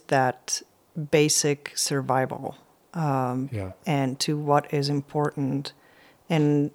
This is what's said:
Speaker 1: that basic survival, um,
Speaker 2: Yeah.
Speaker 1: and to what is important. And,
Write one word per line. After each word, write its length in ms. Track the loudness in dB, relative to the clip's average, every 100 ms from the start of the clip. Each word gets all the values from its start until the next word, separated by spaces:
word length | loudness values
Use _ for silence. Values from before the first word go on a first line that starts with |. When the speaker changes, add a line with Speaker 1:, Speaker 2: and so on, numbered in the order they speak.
| 0
Speaker 1:
that 540 | 2 2 0 -6 -8 -8 _ _ -10 2
basic 600 | 4 4 4 0 -2 -6
survival, 800 | -6 -2 -2 0 0 0 -4 -8 -12 _ _ _
um, 560 | -4 -2 0 -2 -4 -4
Speaker 2:
Yeah. 200 | -6 -8 -8
Speaker 1:
and 340 | -2 0 0 -2
to 160 | -2 -2
what 340 | 2 2 2
is 160 | -2 0
important. 840 | -2 -2 -2 -2 -2 -2 -2 -6 -14 _ _ -20 _ -2
And, 400 | 2 4 4 0